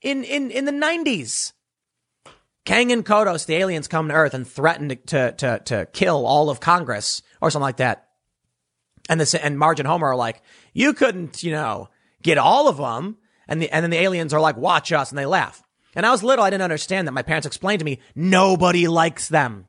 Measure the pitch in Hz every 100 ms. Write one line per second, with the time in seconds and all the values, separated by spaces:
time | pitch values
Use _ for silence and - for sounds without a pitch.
0 | 269 277 240 285 262 240 277 285 311 339
1 | 302 196 113 - - _ _ _ _ _
2 | _ _ - - _ _ - 208 240 240
3 | 202 208 202 165 - 160 190 160 139 160
4 | 156 156 147 131 120 - 156 165 147 127
5 | - 147 123 - 131 107 - 107 82 -
6 | 180 147 117 147 151 131 - 175 131 104
7 | - - _ - 156 147 139 123 127 101
8 | _ _ _ _ _ _ _ _ _ _
9 | - 160 147 165 147 143 156 151 139 170
10 | 143 127 117 - _ _ _ - 277 -
11 | 269 180 160 - 170 151 131 101 - _
12 | _ _ 170 147 131 247 294 143 131 117
13 | 190 220 _ _ - 160 160 156 170 165
14 | 190 175 160 151 156 113 170 165 - 156
15 | 135 143 139 180 113 - _ _ _ -
16 | 220 247 233 254 196 196 180 151 - 190
17 | 160 131 123 160 139 - 190 208 156 127
18 | _ 139 180 185 190 185 180 175 165 165
19 | 165 - - 151 127 101